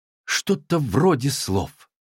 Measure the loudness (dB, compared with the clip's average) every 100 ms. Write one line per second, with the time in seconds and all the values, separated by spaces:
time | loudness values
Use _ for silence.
0 | _ _ -6 -6 -2 -4 0 -2 0 2
1 | 4 2 0 -4 -2 -2 -2 -10 _ _
2 | _